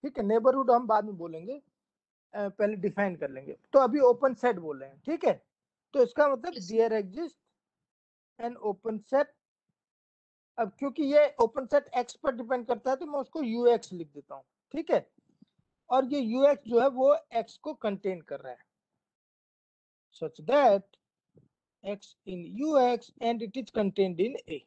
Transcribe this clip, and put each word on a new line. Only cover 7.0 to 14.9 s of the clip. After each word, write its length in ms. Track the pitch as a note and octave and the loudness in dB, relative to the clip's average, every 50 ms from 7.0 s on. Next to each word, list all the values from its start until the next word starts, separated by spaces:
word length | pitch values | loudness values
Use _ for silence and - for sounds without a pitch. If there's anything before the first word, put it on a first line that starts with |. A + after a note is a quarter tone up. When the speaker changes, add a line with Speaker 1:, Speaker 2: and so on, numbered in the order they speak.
| G3+ | -4
Speaker 1:
exist 340 | F#3 F#3 B3+ E4+ D#4 _ _ _ _ _ _ _ _ _ _ _ _ _ _ _ _ _ _ _ _ _ _ | -6 -8 -10 -10 -10 _ _ _ _ _ _ _ _ _ _ _ _ _ _ _ _ _ _ _ _ _ _
an 160 | A#3 A#3+ B3 - - | -10 -10 -10 -6 -6
open 380 | G#3+ G3 G3+ _ A3+ A3 G#3+ G#3 _ | -6 -6 -4 _ -6 -6 -6 -6 _
set। 180 | - C4+ D4 - _ _ _ _ _ _ _ _ _ _ _ _ _ _ _ _ _ _ _ _ _ _ _ _ _ - | 0 0 0 0 _ _ _ _ _ _ _ _ _ _ _ _ _ _ _ _ _ _ _ _ _ _ _ _ _ -6
अब 140 | - F#3+ - _ | -6 -6 -6 _
क्योंकि 240 | C#4 C#4 A#3+ - D4+ | -8 -8 -4 -4 -4
ये 340 | C4+ C#4+ D4 D4 C#4 - - | 4 4 4 4 4 2 0
open 260 | A#3 A3 - C#4+ C4 | 0 0 0 -6 -8
site 240 | A3+ - C#4+ C#4 - - | 0 0 0 0 0 -4
X 200 | C4 A#3+ - - | -4 -4 -4 -8
पर 180 | _ - D#4 B3+ | _ -4 -4 -4
depend 320 | A3+ B3 A3 C4 B3 A#3 | -4 -4 -4 -4 -4 -2
करता 240 | A3 B3+ A3 _ C4 | -4 -6 -4 _ -4
है, 60 | C4 | -4
तो 100 | C4 C4 | -4 -4
मैं 120 | D4 D4 C#4 | -8 -6 -6
उसको 240 | C4 - _ D#4+ D4+ | -8 -6 _ -6 -4
यूएक्स 500 | A#3 A3 A#3 A#3+ A#3+ A#3+ A3 - - F#3+ | -4 -2 2 4 4 4 4 0 -8 -14
लिख 160 | F3 E3 D3+ _ | -14 -14 -14 _
देता 220 | D3 C#3 _ C#3 | -20 -18 _ -20
हूँ, 100 | C3+ C3 _ _ _ _ _ - | -20 _ _ _ _ _ _ -10
ठीक 180 | C#4+ D#4+ - | -10 -4 0